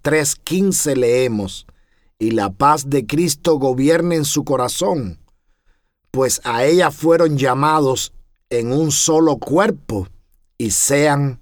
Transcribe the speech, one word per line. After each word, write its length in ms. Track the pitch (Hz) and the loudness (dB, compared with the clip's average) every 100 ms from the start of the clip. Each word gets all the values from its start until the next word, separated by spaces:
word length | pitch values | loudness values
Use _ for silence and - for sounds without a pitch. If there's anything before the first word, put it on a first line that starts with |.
tres 340 | - 156 - | -2 0 0
quince 640 | - - 185 196 185 151 131 | -4 -4 -2 0 0 -2 0
leemos, 680 | 120 123 127 107 95 - - _ _ _ _ - | 2 2 0 -2 -6 -10 -18 _ _ _ _ -6
Y 120 | 110 | -2
la 200 | 113 101 | -2 -4
paz 380 | 98 139 156 139 | 0 2 2 0
de 160 | 139 | -2
Cristo 540 | 110 147 175 - 170 147 | 0 -2 -2 -2 0 0
gobierne 560 | 135 127 139 170 170 | 0 2 2 2 2
en 100 | 165 | -2
su 200 | 143 151 | -2 -2
corazón, 760 | - 131 123 - 196 165 101 80 _ _ _ _ _ _ _ _ _ | -2 -2 -2 -2 -4 -4 -6 -12 _ _ _ _ _ _ _ _ _
pues 280 | 131 131 - | -2 0 -2
a 200 | 123 117 | -4 0
ella 280 | 139 175 160 | 2 4 2
fueron 440 | 143 156 165 165 143 | 2 2 4 2 2
llamados 760 | 135 127 151 156 139 123 - - - _ - | 0 2 2 2 2 0 -6 -14 -20 _ -6
en 240 | 120 117 | -4 -2
un 200 | 139 160 | -2 0
solo 460 | 143 - 156 160 127 | 0 0 2 2 0
cuerpo 680 | - 156 214 - - 104 92 - _ _ _ - | 0 0 2 -2 -6 -8 -8 -14 _ _ _ -8
y 140 | 113 | -4
sean 720 | - - 143 147 143 143 123 | -2 0 2 2 2 -2 -6